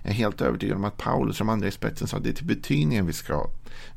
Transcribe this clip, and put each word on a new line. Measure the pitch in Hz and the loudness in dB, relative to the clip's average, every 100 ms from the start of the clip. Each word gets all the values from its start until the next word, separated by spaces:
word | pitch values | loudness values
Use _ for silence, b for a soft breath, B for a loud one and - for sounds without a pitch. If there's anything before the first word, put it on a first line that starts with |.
jag | - | -2
är | |
helt | 104 107 - | 2 2 2
övertygad | 131 117 104 98 | 0 2 0 0
om | |
att | 101 - | -2 -2
Paulus | 120 131 - - | 0 2 2 2
och | 110 | 2
de | |
andra | 110 95 | 2 0
i | |
spetsen | - - - - | -2 -4 -2 -2
sa: | 98 | -2
"Det | - | -2
är | |
till | - - | -2 0
Betynien | 110 - 143 151 113 85 | -2 2 2 4 2 2
vi | |
ska. | 76 - 73 - - B B B | -2 -2 0 0 -2 B B B